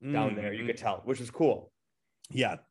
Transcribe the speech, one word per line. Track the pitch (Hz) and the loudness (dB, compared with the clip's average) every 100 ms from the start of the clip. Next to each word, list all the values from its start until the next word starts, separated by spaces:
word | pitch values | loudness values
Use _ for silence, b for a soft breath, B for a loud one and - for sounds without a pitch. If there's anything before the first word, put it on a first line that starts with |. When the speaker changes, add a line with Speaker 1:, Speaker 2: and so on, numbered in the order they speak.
Speaker 1:
down | 135 143 110 104 | -2 2 2 0
there. | 104 | -4
You | 107 | -4
Speaker 2:
Mm-hmm. | 117 | -4
Speaker 1:
could | 117 | -2
tell, | 113 95 | -2 -2
which | - 127 | -2 -4
was | 120 | -4
cool. | - 156 107 - _ _ _ _ _ - | 2 4 4 -2 _ _ _ _ _ -6
Speaker 2:
Yeah. | 127 123 160 - | 0 0 0 -10